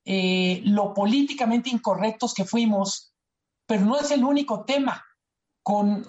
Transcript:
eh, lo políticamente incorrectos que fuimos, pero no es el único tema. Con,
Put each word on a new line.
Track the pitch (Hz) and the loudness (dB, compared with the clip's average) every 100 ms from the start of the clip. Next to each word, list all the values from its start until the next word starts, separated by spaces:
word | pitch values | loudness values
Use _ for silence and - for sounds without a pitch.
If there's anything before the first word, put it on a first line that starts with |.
| - | -4
eh, | 190 185 185 185 180 202 | -2 0 2 0 0 0
lo | 208 196 | 0 0
políticamente | 196 202 277 285 - 226 240 262 | 0 2 2 2 0 0 0 0
incorrectos | 233 208 180 220 220 233 | -2 -2 0 -2 -2 -4
que | - 185 | -4 -2
fuimos, | 233 226 202 196 - - _ _ _ _ _ - | 0 2 0 -2 -6 -14 _ _ _ _ _ -2
pero | 214 202 | 2 2
no | 285 | 2
es | 285 | 0
el | 285 | 0
único | 262 285 285 208 - | 2 0 0 -6 -2
tema. | 277 254 - - _ _ _ _ _ | -2 -2 -6 -12 _ _ _ _ _
Con, | - 208 208 202 | -2 0 2 0